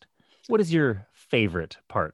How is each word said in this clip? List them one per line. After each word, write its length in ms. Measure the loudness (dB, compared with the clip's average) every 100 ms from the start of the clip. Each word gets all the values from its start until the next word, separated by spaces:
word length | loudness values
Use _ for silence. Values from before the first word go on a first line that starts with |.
| _ _ _ _ -2
what 120 | 0
is 140 | 2
your 340 | 2 2 0 -10
favorite 640 | _ _ 0 0 -2 -8 -14 _
part 260 | -6 -6